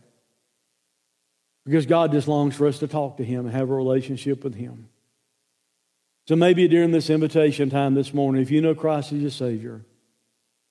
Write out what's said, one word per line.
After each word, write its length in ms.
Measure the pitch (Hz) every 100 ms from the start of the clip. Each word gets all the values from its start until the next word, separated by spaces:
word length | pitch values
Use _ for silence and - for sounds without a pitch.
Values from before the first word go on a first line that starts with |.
| _ _ _ _ _ _ _ _ _ _ _ _ _ _ _ _ -
because 220 | 160 135
God 240 | 170 160
just 160 | 147 139
longs 280 | 147 143 135
for 120 | 147
us 100 | 139
to 80 | 147
talk 300 | 156 139 139
to 80 | 117
Him 220 | 127 123
and 80 | 127
have 160 | 131
a 20 |
relationship 680 | 135 131 131 131 131 139 135
with 100 | 135
Him. 360 | 104 123 120 110 _ _ _ _ _ _ _ _ _ _ _ _ _ -
So 80 | 160
maybe 320 | 175 180 175
during 240 | 170 170
this 180 | 165 147
invitation 600 | 156 156 160 151 139 139
time 240 | 139 139 135
this 180 | 135
morning, 300 | 143 139 131
if 80 | 131
you 100 | 151
know 140 | 160 156
Christ 360 | 160 151 139
as 60 | 147
your 120 | 147
Savior, 520 | 127 127 110 117 113 110 _ _ _ _ _ _ _ _